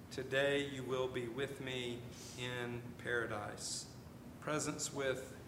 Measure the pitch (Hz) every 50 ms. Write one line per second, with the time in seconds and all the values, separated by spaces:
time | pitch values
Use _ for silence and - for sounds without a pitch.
0 | - - - 135 127 131 135 135 143 143 143 143 139 139 135 131 123 120 131 127
1 | 131 127 127 127 120 117 110 135 139 135 139 - 135 131 127 127 123 120 120 120
2 | 123 - - - - - - 123 123 123 123 123 120 120 120 120 120 120 - -
3 | - 123 120 120 113 113 110 104 104 107 113 - - - - - - - - -
4 | - - - - - - - - - 147 151 151 135 147 147 - - - - 139
5 | 135 135 127 127 - - - - -